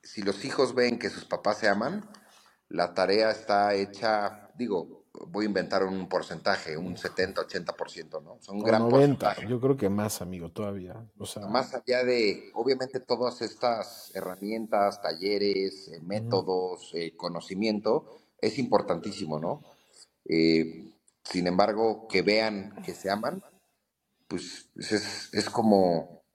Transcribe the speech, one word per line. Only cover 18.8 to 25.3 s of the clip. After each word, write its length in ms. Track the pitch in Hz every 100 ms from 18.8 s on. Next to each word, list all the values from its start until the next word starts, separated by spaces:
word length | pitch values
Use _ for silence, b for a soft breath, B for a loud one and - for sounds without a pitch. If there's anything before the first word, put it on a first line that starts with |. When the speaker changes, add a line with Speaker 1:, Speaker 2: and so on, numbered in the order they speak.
| - 85 104 101 85 76
Speaker 1:
¿no? 220 | 85 147 b b b b b _ -
Eh, 680 | 82 82 80 80 80 - _ _ _
sin 220 | - 90 90
embargo, 600 | 92 104 107 113 107 -
que 140 | 95
vean 540 | 95 107 110 101 98 -
que 100 | 92
se 160 | 85 95
aman, 320 | 104 120 185 - _ _ _ _ _ _ _ _
pues, 420 | 90 - - - -
es, 520 | - 107 - - -